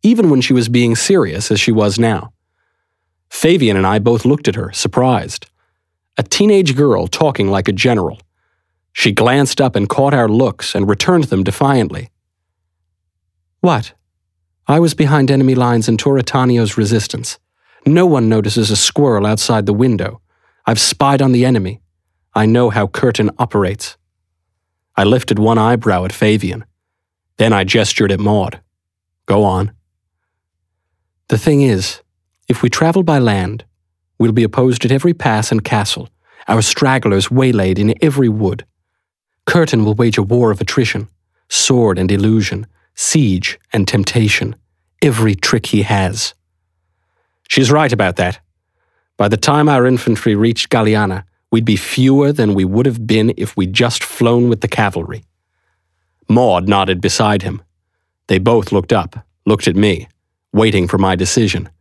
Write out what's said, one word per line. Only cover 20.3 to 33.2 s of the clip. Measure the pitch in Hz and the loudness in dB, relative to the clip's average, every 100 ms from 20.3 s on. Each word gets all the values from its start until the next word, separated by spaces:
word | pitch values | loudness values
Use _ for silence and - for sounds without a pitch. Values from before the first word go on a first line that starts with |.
| _ _ _ - | _ _ _ -4
I've | 113 | -2
spied | - - 139 139 | -2 0 0 2
on | 139 | 2
the | 123 | 2
enemy. | 127 120 92 107 _ _ _ _ _ | 2 0 -2 -10 _ _ _ _ _
I | - 107 | 0 2
know | 117 120 | 2 2
how | 104 98 | 0 -4
Curtin | - 127 110 107 - | 0 -2 0 -2 -2
operates. | 123 104 92 98 - - _ _ _ _ _ _ _ _ _ - | -4 0 -2 -4 -12 -18 _ _ _ _ _ _ _ _ _ -2
I | |
lifted | 101 123 - 101 | 2 2 0 0
one | 110 113 | 2 2
eyebrow | 110 120 110 92 | 2 0 0 -2
at | 92 | -4
Fabian. | - 107 107 92 110 - _ _ _ _ _ _ _ | -2 0 0 -2 -8 -14 _ _ _ _ _ _ _
Then | 110 | 0
I | 104 | 2
gestured | 95 117 101 - 104 | 2 0 0 0 -2
at | 95 | 0
Maud. | 104 107 87 - _ _ _ _ _ _ - | 0 0 -2 -8 _ _ _ _ _ _ -2
"Go | 98 | 0
on." | 104 92 104 - _ _ _ _ _ _ _ _ _ _ _ _ _ _ _ | 2 0 -6 -8 _ _ _ _ _ _ _ _ _ _ _ _ _ _ _
"The | 113 | 0
thing | 160 147 | 2 2
is, | 139 101 92 - _ _ _ _ _ | 2 0 -4 -10 _ _ _ _ _
if | 120 | -2
we | 123 | -2
travel | - 160 175 | 0 0 2
by | 170 | 2
land, | 147 | 2